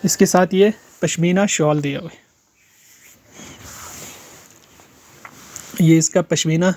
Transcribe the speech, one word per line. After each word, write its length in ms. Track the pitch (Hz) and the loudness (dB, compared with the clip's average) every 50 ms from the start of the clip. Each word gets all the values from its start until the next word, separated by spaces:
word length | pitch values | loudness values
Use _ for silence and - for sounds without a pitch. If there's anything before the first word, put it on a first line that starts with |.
| - | -2
इसके 200 | 185 - - 196 | -2 2 2 2
साथ 280 | 180 - 180 185 185 190 | 4 4 2 2 2 2
ये 200 | 185 196 214 214 - _ _ _ _ | 2 2 2 2 -4 _ _ _ _
पश्मीना 440 | - 156 - - 165 175 180 190 202 | -6 -6 -2 -2 0 0 2 2 0
shawl 340 | 202 - - 156 151 151 151 | 0 0 0 0 0 0 0
दिया 180 | 143 143 135 - | -2 -4 -6 -8
हुआ 100 | 170 165 | -12 -14
है, 140 | - _ _ _ _ _ _ _ _ _ _ _ _ _ _ _ _ _ _ - _ _ _ _ _ - - - - - - - - - - - - - - - - - - - - - - - _ _ _ _ _ _ - _ _ _ _ - - - - - - - - - - - - - - - | -20 _ _ _ _ _ _ _ _ _ _ _ _ _ _ _ _ _ _ -20 _ _ _ _ _ -20 -20 -20 -20 -20 -20 -20 -20 -18 -18 -18 -18 -18 -18 -18 -20 -20 -20 -20 -20 -20 -20 -20 _ _ _ _ _ _ -20 _ _ _ _ -20 -20 -20 -20 -20 -20 -20 -20 -20 -20 -20 -18 -16 -2 2
ये 160 | 175 160 160 | 4 6 6
इसका 240 | 165 160 - - 185 170 | 4 4 0 -2 -2 -2
पश्मीना 500 | _ 165 151 - 160 160 165 175 190 180 | _ -4 -4 -2 -2 -2 0 0 0 0